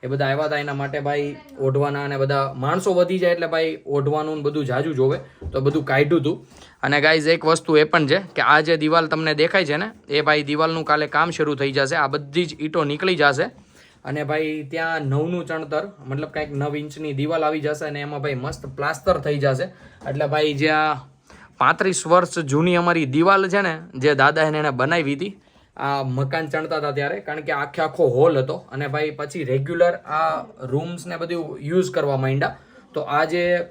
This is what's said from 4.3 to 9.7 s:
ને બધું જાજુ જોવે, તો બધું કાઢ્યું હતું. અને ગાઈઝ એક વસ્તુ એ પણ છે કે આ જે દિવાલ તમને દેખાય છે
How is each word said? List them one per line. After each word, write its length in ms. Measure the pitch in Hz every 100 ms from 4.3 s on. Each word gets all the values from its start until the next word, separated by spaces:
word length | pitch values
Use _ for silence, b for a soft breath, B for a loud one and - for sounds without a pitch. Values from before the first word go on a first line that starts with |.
| 156
ને 60 |
બધું 220 | 147 147 135
જાજુ 280 | 123 156
જોવે, 240 | 139 135 - B B -
તો 100 | 131
બધું 240 | 135 156 139
કાઢ્યું 360 | 139 147 170
હતું. 240 | 139 185 B B B B
અને 180 | 139 147
ગાઈઝ 260 | 147 160 151
એક 180 | 165 156
વસ્તુ 320 | 165 165 156
એ 60 |
પણ 240 | 156 170 143
છે 120 | 170 185 -
કે 60 |
આ 200 | 123 151
જે 160 | 156 165
દિવાલ 300 | 151 165 160
તમને 260 | 160 160
દેખાય 320 | 147 165 196
છે 120 | 160